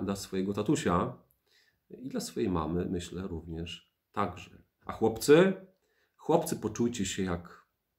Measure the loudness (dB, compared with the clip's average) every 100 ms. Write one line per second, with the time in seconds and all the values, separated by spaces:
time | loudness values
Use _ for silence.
0 | -2 -4 -4 -4 -2 -2 0 0 2 2
1 | 0 -4 _ _ _ _ _ _ -20 -16
2 | -10 -8 -8 -4 -2 0 0 -2 -2 -4
3 | -6 -8 -8 -10 -10 -10 -10 -12 _ _
4 | _ -4 -4 -6 -16 -20 _ _ -14 0
5 | 0 2 8 8 8 2 -8 _ _ _
6 | _ _ 0 2 0 -4 -4 -2 -2 -2
7 | -4 -4 -4 -4 -8 -20 _ _ _